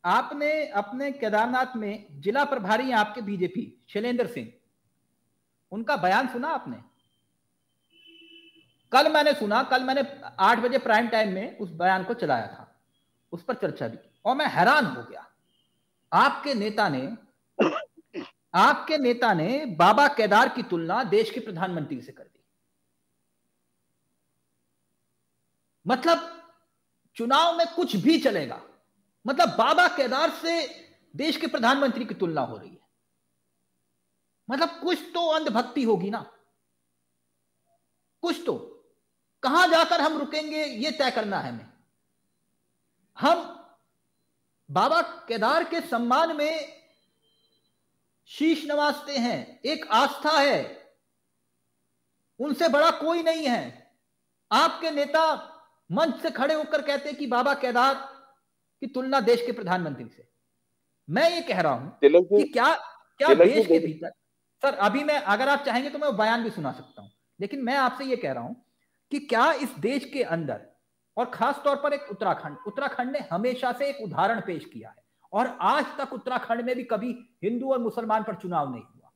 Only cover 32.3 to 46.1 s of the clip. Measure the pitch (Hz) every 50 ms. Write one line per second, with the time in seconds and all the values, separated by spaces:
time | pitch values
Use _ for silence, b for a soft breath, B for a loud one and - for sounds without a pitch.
32.3 | 160 151 127 120 117 101 90 82 - - _ _ _ _ _ _ _ _ _ _
33.3 | _ _ _ _ _ _ _ _ _ _ _ _ _ _ _ _ _ _ _ _
34.3 | _ _ _ - 240 277 330 339 339 - - 349 349 - - - - 349 339 330
35.3 | 311 320 311 294 202 226 240 240 - 294 262 226 214 180 175 202 214 214 - -
36.3 | _ _ _ _ _ _ _ _ _ _ _ _ _ _ _ _ _ _ _ _
37.3 | _ _ _ _ _ _ _ _ _ _ _ _ _ _ _ _ _ _ - 339
38.3 | 330 - - 254 160 120 - - - - _ _ _ _ _ _ _ _ _ _
39.3 | _ _ - 254 277 339 370 359 330 330 320 330 349 330 285 311 320 285 285 302
40.3 | 302 311 311 302 311 311 311 285 247 208 247 311 - - 269 254 262 233 - 202
41.3 | 196 165 - 123 117 113 - - _ _ _ _ _ _ _ _ _ _ _ _
42.3 | _ _ _ _ _ _ _ _ _ _ _ _ _ _ _ _ _ - - 285
43.3 | 339 349 - - - - - - _ _ _ _ _ _ _ _ _ _ _ _
44.3 | _ _ _ _ _ _ _ - 143 180 208 277 320 339 - - - - - -
45.3 | 233 220 208 233 285 330 339 330 330 339 - - 247 233 240 240